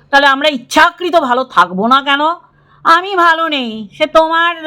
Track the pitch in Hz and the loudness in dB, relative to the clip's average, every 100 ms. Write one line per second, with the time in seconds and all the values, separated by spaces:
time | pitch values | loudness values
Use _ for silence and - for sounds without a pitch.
0 | _ 277 285 269 302 277 - 311 330 339 | _ 2 2 2 0 -4 -2 2 2 0
1 | 349 339 262 240 254 - 175 185 226 269 | -2 0 0 -2 -2 0 0 -2 0 0
2 | 277 285 302 349 _ _ _ _ - 330 | 0 0 -2 -4 _ _ _ _ 0 0
3 | 381 381 339 320 330 285 240 220 208 - | 0 0 2 0 -2 -4 -6 -10 -14 -6
4 | 302 320 320 330 339 330 | 0 2 2 0 -2 -2